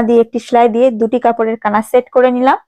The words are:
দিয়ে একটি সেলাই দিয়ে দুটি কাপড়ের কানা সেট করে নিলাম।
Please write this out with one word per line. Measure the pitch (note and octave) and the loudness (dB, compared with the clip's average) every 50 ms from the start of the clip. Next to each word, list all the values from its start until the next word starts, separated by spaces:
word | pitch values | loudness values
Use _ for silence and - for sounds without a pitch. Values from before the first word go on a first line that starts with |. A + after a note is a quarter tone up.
| A#3 | 2
দিয়ে | A3 A#3+ A#3 A3+ | 2 2 2 2
একটি | A3+ - A#3 - | 0 -4 -10 -6
সেলাই | - B3 A#3 A#3+ A#3+ G#3+ | -2 0 2 2 2 2
দিয়ে | A#3 B3+ C4 A#3 G#3 | 2 0 0 0 -2
দুটি | A3+ A3 B3+ B3 | -4 -2 -2 -2
কাপড়ের | - A#3+ A#3 A#3 A3+ A3 A3+ A#3 - | -2 -2 -2 -2 -4 -4 -4 -4 -4
কানা | G#3 G#3 G#3+ A3 - | -2 -2 -2 -4 0
সেট | - B3 B3 _ - | -2 -2 -2 _ 0
করে | B3+ B3 B3+ | 0 0 2
নিলাম। | B3 B3 B3+ C4 E4 G#4 _ | 0 0 0 0 0 -2 _